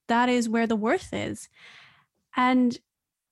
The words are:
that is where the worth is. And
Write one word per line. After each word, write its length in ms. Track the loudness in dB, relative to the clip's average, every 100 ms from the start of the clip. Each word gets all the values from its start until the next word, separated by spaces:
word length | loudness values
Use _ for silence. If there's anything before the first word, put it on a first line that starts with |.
| -2
that 200 | 0 2
is 200 | 0 0
where 180 | 0 0
the 80 | 0
worth 380 | 0 -2 -4
is. 340 | -8 -8 -10 -14 _ -20 -20 -20 _ _ _ _ 0
And 420 | 2 4 2 -2 _ _ _ _ _